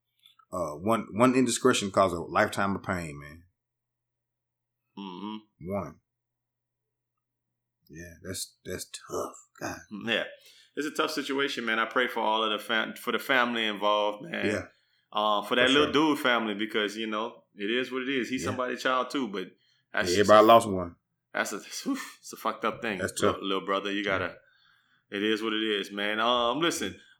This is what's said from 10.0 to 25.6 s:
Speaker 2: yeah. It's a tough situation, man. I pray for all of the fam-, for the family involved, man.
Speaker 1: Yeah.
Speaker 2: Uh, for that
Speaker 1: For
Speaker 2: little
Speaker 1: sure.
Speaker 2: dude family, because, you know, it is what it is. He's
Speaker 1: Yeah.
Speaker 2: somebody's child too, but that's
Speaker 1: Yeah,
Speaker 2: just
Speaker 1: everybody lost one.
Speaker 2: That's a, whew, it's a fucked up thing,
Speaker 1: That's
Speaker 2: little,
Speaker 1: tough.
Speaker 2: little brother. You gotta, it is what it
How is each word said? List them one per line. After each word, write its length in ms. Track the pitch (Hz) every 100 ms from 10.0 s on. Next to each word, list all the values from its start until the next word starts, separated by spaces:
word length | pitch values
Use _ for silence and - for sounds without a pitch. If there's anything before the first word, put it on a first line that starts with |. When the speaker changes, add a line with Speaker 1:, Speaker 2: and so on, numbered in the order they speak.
| 107
Speaker 2:
yeah. 140 | 104 78 - - - _ -
It's 120 | 147
a 40 |
tough 200 | - 156
situation, 540 | 151 135 139 139 131 117
man. 120 | 113
I 60 | 113
pray 220 | 131 123
for 140 | -
all 220 | 110 110
of 80 | 110
the 60 | 104
fam-, 340 | - 113 110 -
for 160 | -
the 80 | 110
family 460 | - 131 120 117 110
involved, 580 | 101 104 104 104 104
man. 220 | 165 107 101
Speaker 1:
Yeah. 160 | 101 90 _ _ _ _
Speaker 2:
Uh, 320 | 107 107 104
for 120 | 101 123
that 120 | 127
Speaker 1:
For 60 |
Speaker 2:
little 200 | 139 147
Speaker 1:
sure. 220 | 131 160 147
Speaker 2:
dude 40 |
family, 360 | 131 120 110 101
because, 420 | 107 113 104 107
you 80 | 110
know, 380 | 107 113 - _ -
it 140 | 101
is 220 | 120 127
what 100 | 127
it 80 | 127
is. 200 | 135 113
He's 120 | 127
Speaker 1:
Yeah. 60 | -
Speaker 2:
somebody's 320 | 127 127 123
child 300 | 135 131 123
too, 160 | 143 120
but 180 | 98 95 - _ _ _
that's 160 | 98 95
Speaker 1:
Yeah, 80 | 90
Speaker 2:
just 20 | 98
Speaker 1:
everybody 160 | 107 107
lost 200 | 117 107
one. 260 | 95 87 - _ _ _
Speaker 2:
That's 200 | - 110
a, 60 | 104 - -
whew, 140 | - 269 - -
it's 140 | -
a 40 | -
fucked 280 | - - 113
up 160 | -
thing, 160 | 117 95
Speaker 1:
That's 160 | 95 -
Speaker 2:
little, 120 | 104 92
Speaker 1:
tough. 80 |
Speaker 2:
little 220 | 98 95 90
brother. 260 | 98 98
You 120 | 101
gotta, 320 | 101 95 90 - _ _ _ _ _ _ -
it 100 | 104
is 220 | 107 107
what 100 | 110
it 80 | 107